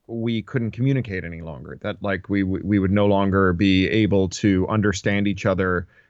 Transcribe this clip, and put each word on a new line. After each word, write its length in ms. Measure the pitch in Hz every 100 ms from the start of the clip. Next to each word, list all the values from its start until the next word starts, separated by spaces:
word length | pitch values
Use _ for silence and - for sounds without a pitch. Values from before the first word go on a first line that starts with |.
| -
we 380 | 117 117 113
couldn't 260 | - - 113
communicate 520 | 113 131 135 113 92
any 180 | 85 82
longer, 380 | 80 69 71 73
that, 220 | 107 98
like, 260 | 101 95 -
we, 140 | 101
we, 160 | 95 95
we 160 | 95 104
would 140 | 95
no 160 | 101 101
longer 460 | 98 98 95 95
be 340 | 87 98 92 92
able 420 | 101 104 98 92
to 380 | - 107 95 92
understand 600 | 110 104 92 - 101 101
each 200 | 98 104
other 400 | 95 92 90 80 _ _